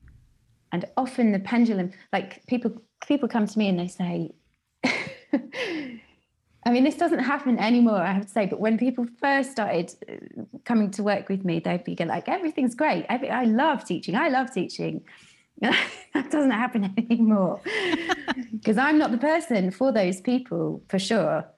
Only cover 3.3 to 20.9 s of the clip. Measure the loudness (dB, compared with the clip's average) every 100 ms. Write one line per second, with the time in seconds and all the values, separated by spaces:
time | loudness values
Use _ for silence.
3.3 | 0 0 0 0 0 -2 -4 -4 -4 -6
4.3 | -10 _ _ _ _ -2 -2 -6 -14 -4
5.3 | -4 -4 -8 -6 -6 -8 -14 -20 _ _
6.3 | _ _ _ 0 4 2 2 0 2 0
7.3 | -2 0 2 4 6 6 4 2 0 -2
8.3 | -2 -2 0 0 2 0 0 -6 -2 0
9.3 | 2 0 -2 -2 -2 -4 -8 -16 -16 -14
10.3 | -14 -14 -10 0 2 2 0 0 0 -2
11.3 | -2 -2 -2 -2 -2 -4 -4 -4 -4 -2
12.3 | -4 -2 0 -2 0 0 0 -2 -4 -2
13.3 | 0 2 4 2 0 -2 -6 -2 -2 0
14.3 | 0 -2 -4 -6 -6 -6 -6 -12 -20 -20
15.3 | _ _ -4 0 0 -2 -8 -8 -6 -2
16.3 | 2 2 2 0 0 0 -2 0 2 4
17.3 | 4 2 -2 -4 -2 -2 -2 -2 -4 -4
18.3 | -6 -8 -4 0 2 4 4 4 2 2
19.3 | 2 2 0 0 0 2 2 2 0 0
20.3 | 0 0 -4 -4 -4 -4